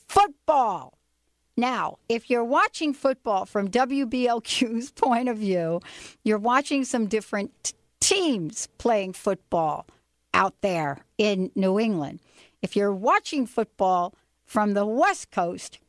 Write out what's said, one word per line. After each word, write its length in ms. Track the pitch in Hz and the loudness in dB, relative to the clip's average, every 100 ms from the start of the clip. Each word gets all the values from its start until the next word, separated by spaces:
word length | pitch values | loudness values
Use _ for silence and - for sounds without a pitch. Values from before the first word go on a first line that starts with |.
| - | 0
football. 840 | 392 403 - - 285 226 170 127 _ _ _ _ _ _ - | 4 4 0 2 2 2 -2 -10 _ _ _ _ _ _ -2
Now, 400 | 247 226 156 - - | -2 -2 -4 -6 -6
if 220 | 226 - | -4 0
you're 160 | 240 | 0
watching 480 | 233 311 415 - 311 | 2 2 2 0 -4
football 540 | 269 269 254 233 190 196 | -2 -4 -4 -2 -4 -2
from 240 | 208 196 | -4 -2
W 340 | 233 262 277 | 0 0 -2
B 240 | 247 254 247 | -2 -2 0
L 140 | 233 | -2
Q's 480 | - - 240 233 254 | -4 -2 -2 -2 -6
<laughs> 20 | |
point 380 | - 277 240 254 | -2 2 2 0
of 80 | 220 | -2
view, 420 | 202 180 165 175 - - - - | 0 0 0 -4 -6 -20 -20 -6
you're 140 | 214 214 | -2 0
watching 480 | 226 254 285 277 | 2 2 2 -2
some 220 | 254 247 208 | 0 -2 0
different 440 | 214 - 208 202 _ | -2 -2 -6 -6 _
t-, 100 | - - _ - | -12 -12 _ -2
teams 680 | - 392 339 220 156 - - _ | 0 2 2 0 -4 -8 -12 _
playing 380 | 233 214 190 | 0 0 -2
football 720 | - 208 185 - 170 156 147 - _ _ _ - | -4 -2 -2 -2 -2 0 -4 -10 _ _ _ -2
out 200 | 180 190 - | 2 2 0
there 380 | 202 170 139 135 _ - | -2 0 -2 -6 _ 0
in 340 | 208 196 185 | 0 2 -2
New 260 | - 190 202 | 0 2 2
England. 400 | 226 180 139 - _ _ - - | 0 -2 -4 -10 _ _ -20 -10
If 160 | 190 202 | -4 0
you're 160 | 202 | 0
watching 540 | 190 240 403 - 294 233 | 0 2 2 0 -4 -2
football 680 | - 214 - 190 180 175 _ _ _ | -2 -4 0 2 2 0 _ _ _
from 300 | - 214 214 | -6 0 2
the 100 | 202 | 0
West 460 | 208 233 392 381 - | 0 2 2 0 -6
Coast, 480 | 202 170 - - - | -2 -2 -4 -14 -20